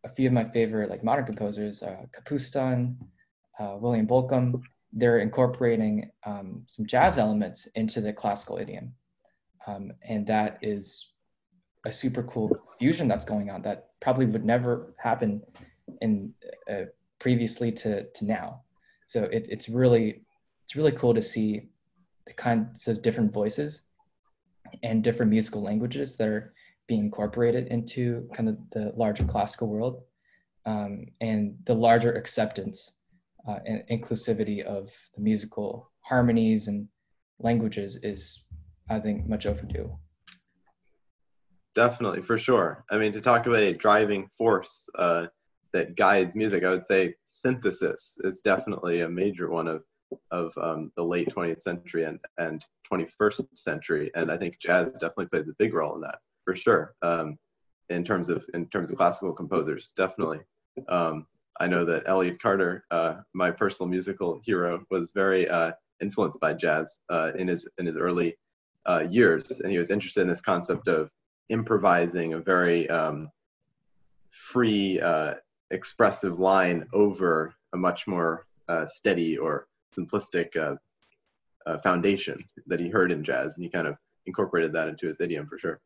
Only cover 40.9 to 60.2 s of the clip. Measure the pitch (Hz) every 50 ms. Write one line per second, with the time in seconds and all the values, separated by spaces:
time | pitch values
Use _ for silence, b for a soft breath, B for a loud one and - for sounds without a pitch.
40.9 | _ _ _ _ _ _ _ _ _ _ _ _ _ _ _ _ _ 110 117 120
41.9 | 120 - 117 101 90 90 90 - 117 110 - - 127 107 90 80 76 - - -
42.9 | 104 107 107 104 101 107 107 123 120 117 120 123 117 110 104 95 85 - - 107
43.9 | 104 107 110 104 104 95 95 - _ _ 113 113 104 92 92 - - - - -
44.9 | - - 87 87 85 85 85 85 _ _ _ _ _ _ _ _ - 90 80 -
45.9 | 87 - 104 92 101 98 92 87 90 110 110 107 98 87 90 92 92 92 92 -
46.9 | 98 95 92 87 - _ _ - - - - 131 127 120 - 98 - - 92 76
47.9 | - - - - - - - 95 92 - _ 107 95 90 - 107 98 - - 87
48.9 | 85 85 82 82 85 90 95 104 95 87 87 78 82 82 82 82 80 78 - _
49.9 | _ _ _ _ - - _ _ 87 87 85 82 - 85 85 82 80 80 78 76
50.9 | _ - 85 85 90 87 85 - - 101 87 85 82 82 - 95 87 87 - -
51.9 | - 85 80 78 78 - - - _ - 85 80 80 78 - _ _ _ _ -
52.9 | 101 92 82 - _ _ 107 104 107 - - _ _ - - 90 76 78 - -
53.9 | 82 76 73 - - 85 82 80 82 82 95 87 - _ - 87 87 90 85 80
54.9 | - - 82 82 - - 90 87 - 82 76 78 76 - - - 87 85 78 76
55.9 | 80 78 73 69 - - _ _ _ _ _ - 92 90 - 120 107 82 78 -
56.9 | - _ 87 85 85 82 80 78 73 - _ _ _ _ _ _ _ _ _ -
57.9 | 87 85 87 - 107 90 85 87 82 - - - - 87 85 - - 98 87 -
58.9 | - - 87 90 - - 98 90 76 - 85 73 95 82 76 78 76 - - -
59.9 | _ - 95 95 - -